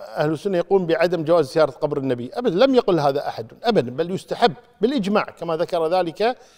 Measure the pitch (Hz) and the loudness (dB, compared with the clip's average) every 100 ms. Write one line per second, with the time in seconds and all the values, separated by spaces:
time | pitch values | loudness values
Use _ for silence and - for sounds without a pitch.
0 | - - 151 156 202 180 - 196 170 160 | -10 -2 -2 -2 -2 -2 2 0 2 2
1 | 175 175 151 170 143 160 151 - 151 143 | 2 0 2 2 2 2 0 0 -4 -2
2 | 135 120 120 - 247 170 269 254 220 170 | -2 -4 -4 -4 -2 2 4 4 2 2
3 | 143 139 - - 110 - 233 196 120 127 | 2 0 -4 -8 -12 -6 0 0 0 -4
4 | 170 190 - 170 233 135 - _ 233 285 | -4 -6 -6 0 0 0 -14 _ 0 0
5 | 190 208 - - 170 160 170 175 160 185 | 0 0 -2 -6 -4 -4 -2 0 0 0
6 | 170 - 220 247 - | -2 -2 -2 -2 -12